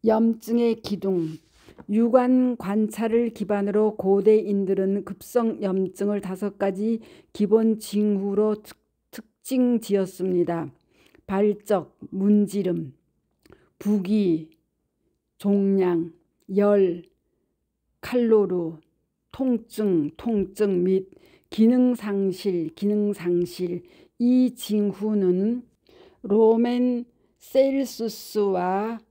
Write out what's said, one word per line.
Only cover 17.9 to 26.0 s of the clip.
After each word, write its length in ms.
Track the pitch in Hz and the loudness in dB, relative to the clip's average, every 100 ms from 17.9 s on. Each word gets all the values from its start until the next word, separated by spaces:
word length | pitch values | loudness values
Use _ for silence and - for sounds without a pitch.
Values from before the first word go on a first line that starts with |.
| _ | _
칼로르, 800 | - 247 233 220 190 180 165 160 _ _ _ _ _ | -4 0 4 4 2 -2 -4 -10 _ _ _ _ _
통증, 800 | - 262 233 233 - 208 175 147 - | -6 -2 -2 -4 -4 0 0 -2 -6
통증 680 | 240 214 190 - 208 185 | -4 -2 -4 -2 -2 0
및 280 | 180 190 190 - _ _ _ | 2 0 -2 -18 _ _ _
기능 440 | - 226 254 247 | 2 4 6 2
상실, 800 | 247 208 196 196 180 208 175 156 | 0 -4 -2 -2 -2 -4 -4 -6
기능 380 | - 202 208 208 | -4 -2 0 -2
상실. 680 | 196 170 175 175 - 180 175 - _ _ _ | -2 -2 -2 -2 -6 -8 -8 -12 _ _ _
이 360 | 240 254 254 | 2 2 2
징후는 1080 | 254 - 214 208 185 214 208 185 180 208 247 - _ _ _ | -2 -4 0 0 -2 -2 0 2 2 0 -4 -10 _ _ _